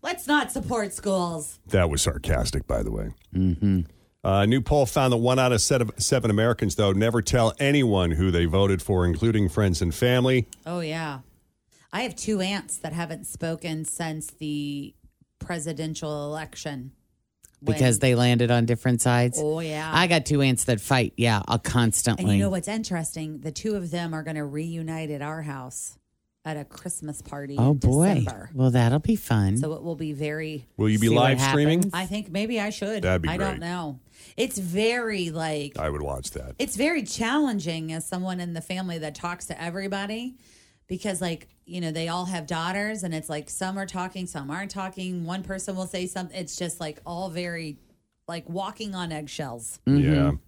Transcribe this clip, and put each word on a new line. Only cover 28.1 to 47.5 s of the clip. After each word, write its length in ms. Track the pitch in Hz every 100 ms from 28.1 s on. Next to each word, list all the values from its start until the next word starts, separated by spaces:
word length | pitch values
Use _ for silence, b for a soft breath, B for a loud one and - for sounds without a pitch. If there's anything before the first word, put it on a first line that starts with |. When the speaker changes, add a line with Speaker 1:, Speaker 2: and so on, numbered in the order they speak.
Speaker 1:
December. 360 | 165 104 - -
Speaker 3:
Well, 160 | 131 131
that'll 300 | 123 117 143
be 160 | - 214
fun. 400 | - 110 98 110
Speaker 1:
So 160 | 151
it 100 | -
will 140 | 170 160
be 160 | 156
very 540 | 139 151 151 156 151 120 -
Speaker 2:
Will 120 | 107
you 120 | 107
be 80 | 113
Speaker 3:
See 60 | 123
what 60 |
Speaker 2:
live 180 | 123 131
streaming? 380 | 135 143 147 170
Speaker 3:
happens. 140 | 196
Speaker 1:
I 120 | 165 185
think 240 | 208 202
maybe 300 | 175 220 233
I 100 | 208
should. 320 | 208 202 214
Speaker 2:
That'd 200 | 92 92
be 60 | 156
Speaker 1:
I 80 | 170
don't 220 | 196 -
Speaker 2:
great. 20 |
Speaker 1:
know. 380 | - 180 160 131 _ B B -
It's 200 | 254 -
very, 720 | 180 180 220 240 226 208 175
like, 460 | 160 160 151 143 -
Speaker 2:
I 100 | 78
would 120 | 73
watch 280 | 71 67 -
that. 220 | - 65 -
Speaker 1:
it's 160 | 269 196
very 260 | 294 339
challenging 880 | 202 - 226 285 285 208 160 165 160
as 140 | 160 -
someone 320 | 180 185 180
in 140 | 175
the 80 | 165
family 380 | - 185 190 165
that 180 | 156 143
talks 300 | 175 175 -
to 140 | 165
everybody 760 | 170 175 196 196 196 220 247 254 b b b b _
because, 340 | 185 214 180
like, 280 | 180 160 - _ -
you 160 | 180
know, 80 | 165
they 180 | 156 165
all 160 | 175
have 220 | 180 180 147
daughters 560 | 170 170 190 208 214
and 100 | 175
it's 160 | 160 156
like 220 | 151 147
some 260 | - 190 196
are 80 |
talking, 420 | 190 185 180 185 180
some 240 | 151 139
aren't 200 | 165 196
talking. 540 | 196 190 190 185 180 165
One 160 | 185
person 340 | 175 190 185 185
will 100 | 180
say 200 | 185 180
something. 280 | 190 180 190
It's 180 | 175 -
just, 240 | 175 -
like, 180 | 160 151
all 240 | - 175 190
very, 480 | 170 175